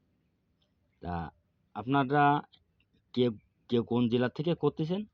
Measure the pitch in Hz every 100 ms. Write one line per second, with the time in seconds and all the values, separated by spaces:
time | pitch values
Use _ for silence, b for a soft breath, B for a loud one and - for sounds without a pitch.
0 | _ _ _ _ _ _ _ _ _ _
1 | 85 87 80 - _ _ _ - 110 139
2 | 131 147 143 147 - _ _ _ _ _
3 | _ 123 123 107 _ _ - 117 101 120
4 | 120 120 123 - 156 - 147 - 160 190
5 | 214